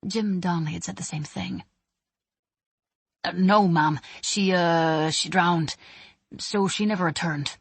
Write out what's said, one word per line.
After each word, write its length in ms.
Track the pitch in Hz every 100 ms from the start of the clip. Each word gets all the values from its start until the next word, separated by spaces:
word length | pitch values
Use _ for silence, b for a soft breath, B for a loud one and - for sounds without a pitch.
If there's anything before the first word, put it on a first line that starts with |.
| -
Jim 340 | 220 214 185
Donnelly 320 | 180 170 156
had 120 | 165
said 120 | 170 180
the 60 |
same 220 | 175 156
thing. 400 | 147 - 180 190 - _ _ _ _ _ _ _ _ _ _ _ _ _ _ _
Uh, 80 | -
no, 340 | 175 185 208 196
ma'am. 320 | 160 151 151 B B
She, 320 | - - 190
uh, 580 | 185 170 170 165 160 156
she 180 | 151 165
drowned. 480 | 185 175 175 151 - B B B B _ -
So 280 | - 208 196
she 180 | - 214
never 180 | 208
returned 520 | 180 147 170 147 143 -